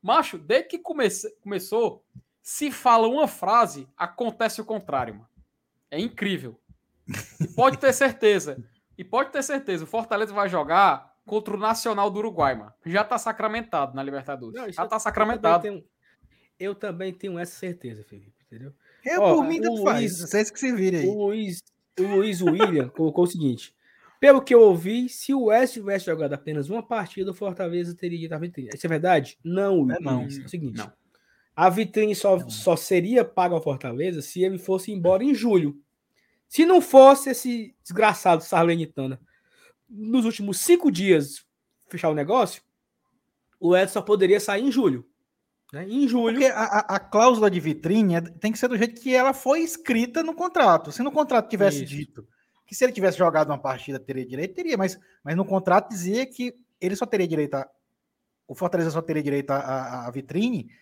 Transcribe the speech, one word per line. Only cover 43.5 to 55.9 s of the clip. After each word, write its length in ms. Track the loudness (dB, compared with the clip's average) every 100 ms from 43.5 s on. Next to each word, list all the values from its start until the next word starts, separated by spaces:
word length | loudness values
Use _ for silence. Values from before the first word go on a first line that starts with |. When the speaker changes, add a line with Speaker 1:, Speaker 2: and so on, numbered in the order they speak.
| _
Speaker 2:
o 160 | 2 4
Edson 160 | 2
só 100 | -2
poderia 380 | 0 2 4 4
sair 240 | 2 -2
em 80 | 0
julho. 340 | 2 0 0 -6 _ _ _ _ _ _
Né? 140 | -16 -8
Em 200 | -2 0
julho. 260 | 2 0 2
Speaker 3:
Porque 60 | 2
a, 120 | 2
a, 140 | 0 0 0 -4
a 20 |
cláusula 500 | 0 4 6 6 4
de 120 | 2
vitrine 560 | -2 -4 0 2 2 2
é, 40 |
tem 300 | -2 -6 -4
que 80 | -2
ser 80 | -2
do 100 | 0
jeito 240 | -2 -4
que 140 | 0
ela 180 | 2 2
foi 280 | 0 0 0
escrita 640 | -2 -6 -2 0 0 -2
no 100 | -6
contrato. 560 | -4 -2 2 4 4 0
Se 140 | -6
no 80 | -4
contrato 360 | -2 0 0 0
tivesse 360 | 0 2 0
Speaker 2:
Isso. 100 | -6
Speaker 3:
dito 320 | -10 -12 -16 -20 _ _ _ _
que 80 |
se 80 | -2
ele 100 | 0
tivesse 240 | 2 -2 2
jogado 300 | 2 2 0
uma 80 | -2
partida, 420 | -6 -8 -8 -10
teria 260 | -8 -10 -8
direito, 260 | -8 -8
teria, 220 | -8 -4 -2
mas, 220 | -2 -6 _ _
mas 140 | -6 -4
no 80 |
contrato 440 | -2 -2 2 2
dizia 380 | 2